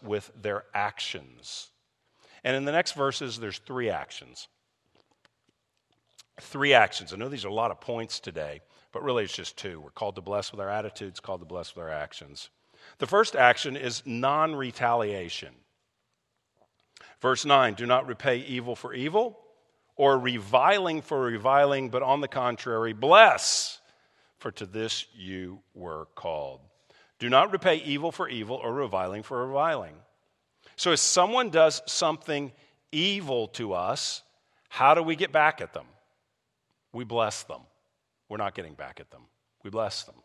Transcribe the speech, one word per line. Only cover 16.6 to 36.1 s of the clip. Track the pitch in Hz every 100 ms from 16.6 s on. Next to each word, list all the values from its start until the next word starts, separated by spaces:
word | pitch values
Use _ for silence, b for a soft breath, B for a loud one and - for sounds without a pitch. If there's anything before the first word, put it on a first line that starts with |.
| _ _ _ - B B
Verse | 127 127
nine, | 147 139 123
"Do | 101 120
not | 127 135
repay | 113 143 123
evil | 135 127 120 113
for | 123
evil | 123 143 202 240 208 - _ _ _ _ -
or | 139 135
reviling | 127 120 101 123 147 202 180 160
for | - 143
reviling, | 123 113 123 139 143 139 131
but | 123
on | 131 139
the | 143
contrary, | 139 127 117 127 113 113
bless, | 107 135 190 214 110 - - - - b b b b b b
for | 113
to | - 98
this | 107 110 - -
you | - 92 92 90 98 _
were | - 87 80 78 -
called." | 85 76 69 65 _ _ b b b b
Do | 120
not | 131 202
repay | 190 185 160
evil | 143 143 165
for | - 165
evil | 120 104 127
or | 117
reviling | 131 127 95 92 104
for | 110 127 127
reviling. | 139 160 143 87 76 _ _ _ _ _ _ b b
So | 180
if | 160
someone | - 180 180 247 240
does | 160 160 151 -
something | - 165 156 - 147 139 - b b -
evil | 156 185 202 156 123 107
to | - 110
us, | 90 92 131 - - _ _ _ _ _
how | - 135
do | 156
we | 165 160
get | 180
back | 151 151 151
at | 87
them? | 78 64 _ _